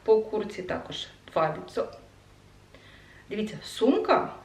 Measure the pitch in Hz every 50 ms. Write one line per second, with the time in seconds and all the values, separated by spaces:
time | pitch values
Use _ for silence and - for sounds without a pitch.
0 | - 220 220 220 214 - - 214 202 - - - 185 180 - - - - - -
1 | - - - - - - - 170 160 156 156 175 180 - - - - - - -
2 | - - - - - - - - - - - - - - - - - - - -
3 | - - - - - - - 214 214 214 - - - - - - 226 254 294 440
4 | - - 330 - - - - -